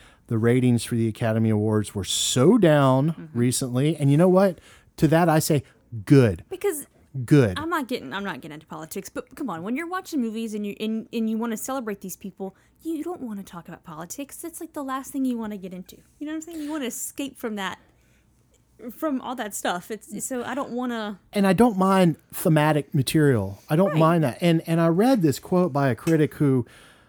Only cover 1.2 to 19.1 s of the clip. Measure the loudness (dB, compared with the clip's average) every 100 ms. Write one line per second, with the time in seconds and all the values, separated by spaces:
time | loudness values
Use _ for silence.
1.2 | -2 2 2 2 2 0 -2 -6 -6 -4
2.2 | -2 2 4 6 6 6 4 2 0 -4
3.2 | -8 -2 0 0 -4 -2 0 0 2 4
4.2 | 6 6 2 0 -16 -20 _ -2 2 4
5.2 | 4 2 2 -2 -2 _ _ -10 4 6
6.2 | 6 2 -8 -6 -4 -4 -10 _ _ -8
7.2 | 2 4 4 0 -4 -4 -4 -8 -8 -10
8.2 | -8 -10 -14 -18 -16 -16 -12 -12 -12 -14
9.2 | -14 -12 -10 -8 -8 -8 -6 -10 -8 -6
10.2 | -4 -6 -8 -8 -8 -8 -6 -6 -8 -6
11.2 | -4 -4 -4 -6 -6 -8 -8 -10 -12 -14
12.2 | -16 -12 -14 -14 _ _ -10 -8 -8 -10
13.2 | -10 -12 -14 -16 -16 -18 -16 -16 -14 -12
14.2 | -14 -14 -16 -14 -14 -12 -8 -8 -8 -4
15.2 | -2 -2 -6 -10 -12 -14 -16 -20 _ -14
16.2 | -10 -10 -10 -12 -8 -6 -8 -8 -12 -10
17.2 | -10 -8 -10 -6 -8 -10 _ _ _ _
18.2 | _ _ _ _ _ _ -16 -8 -4